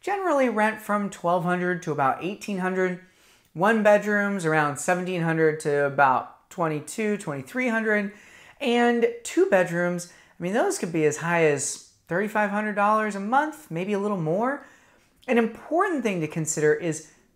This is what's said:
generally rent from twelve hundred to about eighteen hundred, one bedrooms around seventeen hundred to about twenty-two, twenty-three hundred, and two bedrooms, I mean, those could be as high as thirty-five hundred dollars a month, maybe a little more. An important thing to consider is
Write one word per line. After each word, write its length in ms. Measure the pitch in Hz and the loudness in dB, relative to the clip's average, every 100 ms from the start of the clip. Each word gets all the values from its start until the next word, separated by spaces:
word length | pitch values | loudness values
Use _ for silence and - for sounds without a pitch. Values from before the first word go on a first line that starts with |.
generally 460 | - 392 370 285 262 | -4 -2 0 2 2
rent 320 | 214 214 214 | 2 0 -2
from 300 | - 208 196 | -4 -2 -2
twelve 340 | - 175 180 | -4 0 0
hundred 400 | 170 180 180 180 | 0 0 -2 -4
to 80 | 160 | -4
about 320 | 143 135 - | 0 0 0
eighteen 360 | 165 202 - 190 | -6 -8 -6 -4
hundred, 420 | 185 185 185 180 - _ _ _ _ | -2 0 -2 -2 -12 _ _ _ _
one 320 | 156 196 226 | 0 2 4
bedrooms 640 | 208 208 202 208 202 202 160 | 6 4 4 0 0 0 0
around 320 | 156 147 139 | 2 0 -2
seventeen 440 | - 180 180 180 | -2 0 0 -2
hundred 380 | 165 160 160 156 | 0 4 2 2
to 260 | 156 143 143 | 0 0 0
about 640 | 139 139 123 - - _ | 4 4 2 -2 -18 _
twenty-two, 680 | - 160 151 147 - 214 208 | -4 -2 -2 -8 -4 -2 -2
twenty-three 500 | 185 139 135 247 254 | -4 -8 -8 -4 -2
hundred, 460 | 226 220 208 202 - - - - - | 0 0 0 -2 -8 -20 -20 -20 -6
and 520 | 277 240 240 240 - - - | 0 2 4 4 0 -2 -4
two 240 | - 381 | 2 4
bedrooms, 640 | 190 170 170 175 175 170 - - _ | 4 4 0 0 -2 -8 -18 -20 _
I 40 | |
mean, 100 | 175 | -4
those 240 | 214 392 - | 0 0 -2
could 160 | 190 | -4
be 100 | 165 | 0
as 140 | 151 143 | 0 0
high 300 | 165 170 160 | -2 2 4
as 420 | 143 - - - _ _ | 2 -4 -8 -16 _ _
thirty-five 420 | 170 208 214 208 | -2 -2 -2 0
hundred 260 | 202 214 202 | -2 -2 0
dollars 380 | 202 214 214 | 2 2 0
a 60 | 196 | -4
month, 500 | 196 254 311 311 - | 0 0 0 -6 -10
maybe 220 | 165 190 | -6 -2
a 80 | 202 | -2
little 160 | 202 202 | -2 -2
more. 500 | 156 180 240 285 - - _ _ _ _ - | -2 0 -2 -4 -10 -20 _ _ _ _ 0
An 100 | 233 | 2
important 640 | 226 220 - 320 403 311 | 2 -4 -2 0 0 0
thing 200 | 220 180 | -2 -2
to 60 | 156 | -4
consider 440 | 165 151 - 151 | -4 -4 0 2
is 380 | 151 175 156 - _ _ | 2 0 -6 -10 _ _